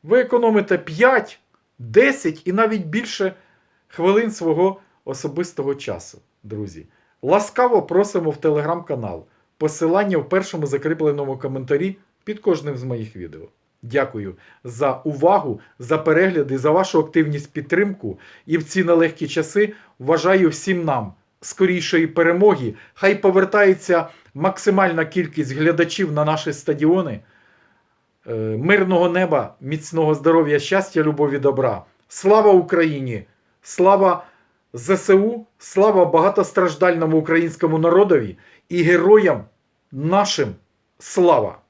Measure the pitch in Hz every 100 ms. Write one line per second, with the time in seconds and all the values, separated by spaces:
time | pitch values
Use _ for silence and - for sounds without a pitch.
0 | 151 240 247 240 233 214 202 175 - 160
1 | 247 254 - - _ _ _ _ 120 147
2 | 269 269 165 151 180 190 226 220 160 196
3 | 233 - 190 185 _ _ _ _ _ -
4 | 175 208 226 214 165 151 190 190 _ _
5 | - 131 170 147 180 - 139 139 - 90
6 | - - _ _ 101 107 101 80 - _
7 | _ _ 123 190 208 - 247 220 - 175
8 | 202 185 160 147 160 151 151 175 170 135
9 | 107 85 - _ _ _ 151 151 165 185
10 | 202 170 131 185 190 165 147 139 151 160
11 | 151 143 139 131 139 135 127 143 185 190
12 | _ _ - 208 - 160 147 127 127 120
13 | 107 95 85 78 92 _ _ _ 120 139
14 | 135 110 98 92 _ _ 123 117 135 127
15 | 156 139 165 196 135 107 _ _ 123 156
16 | 160 160 190 175 131 131 143 165 185 196
17 | 156 165 151 147 - 151 139 170 202 190
18 | 107 92 - - - 160 156 190 170 170
19 | 165 160 147 170 156 202 208 208 _ _
20 | 127 160 175 196 175 151 - 180 160 131
21 | 104 - _ _ - - 190 180 156 170
22 | 160 170 165 175 208 165 120 - - _
23 | 196 208 196 185 190 208 202 190 - 175
24 | 165 - _ 139 185 190 208 190 190 165
25 | 160 180 160 151 135 135 160 170 165 -
26 | 175 147 151 156 165 139 - 147 156 185
27 | 160 101 _ _ _ _ _ _ _ _
28 | _ _ - 113 110 110 156 202 185 180
29 | 180 175 180 147 104 _ 135 151 - 165
30 | 156 147 165 165 147 147 147 190 190 165
31 | 151 147 147 139 143 127 127 98 - _
32 | _ - 190 214 208 190 175 175 160 143
33 | 131 107 - _ _ _ - - 185 196
34 | 190 175 - _ _ _ _ 120 120 185
35 | - 196 214 233 - _ - 190 208 196
36 | 165 165 185 196 185 - 180 151 180 170
37 | 160 160 156 165 165 160 165 160 170 175
38 | 202 156 104 90 _ _ _ 175 165 180
39 | 180 214 185 127 101 _ _ _ _ 135
40 | 151 190 202 - 120 92 _ _ _ _
41 | - - 175 139 101 85 _